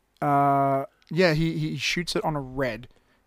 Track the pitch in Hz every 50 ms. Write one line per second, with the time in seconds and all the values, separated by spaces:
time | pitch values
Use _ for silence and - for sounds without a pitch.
0 | _ _ _ _ 156 147 143 143 143 143 139 139 139 139 139 135 139 - _ _
1 | _ - 156 165 185 170 151 156 165 165 160 156 151 160 156 131 - - - 175
2 | 170 - - 170 - 165 156 143 135 127 127 139 135 120 107 113 123 - _ _
3 | _ _ _ _ _